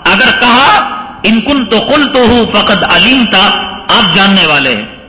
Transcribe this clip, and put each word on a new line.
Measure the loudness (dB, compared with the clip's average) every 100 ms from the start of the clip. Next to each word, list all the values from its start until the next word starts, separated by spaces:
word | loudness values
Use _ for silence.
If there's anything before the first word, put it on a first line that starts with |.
اگر | -2 0 0 0
کہا، | 2 2 2 2 -2 -8 -12 -6
ان | 0 0
كنت | 0 -2 0
قلته | -2 0 0 0 2 2 2 2
فقد | 0 0 -2
علمت، | 0 0 2 2 2 0 0 -2 -6 -10 -2
آپ | 0 2 2
جاننے | 2 2 2
والے | 0 -2 -4
ہیں۔ | -8 -16